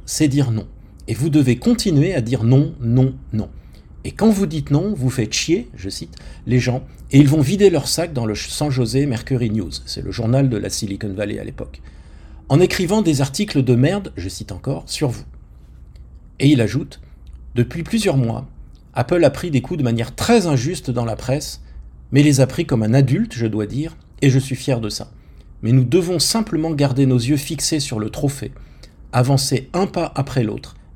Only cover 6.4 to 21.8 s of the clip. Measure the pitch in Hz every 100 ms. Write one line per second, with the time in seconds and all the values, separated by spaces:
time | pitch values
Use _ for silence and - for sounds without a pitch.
6.4 | - 123 123 127 - - - 139 143 156
7.4 | 135 196 202 156 - - 170 135 113 101
8.4 | - - 151 131 113 131 143 110 - 127
9.4 | 117 110 90 - - - 87 90 110 131
10.4 | 135 104 98 - 101 98 104 95 104 104
11.4 | 101 - - - - - - - - -
12.4 | - 143 180 - 175 214 165 139 135 -
13.4 | 208 143 123 120 143 202 185 - 90 -
14.4 | - 90 131 - - - 147 - - -
15.4 | - - - - - - - - - -
16.4 | 135 139 104 135 - - - - - -
17.4 | - 117 120 165 165 226 202 139 113 113
18.4 | 135 - - - - 123 123 175 170 -
19.4 | 180 135 - 175 123 117 113 - - 233
20.4 | 175 135 143 185 - 120 117 104 - 143
21.4 | - - - -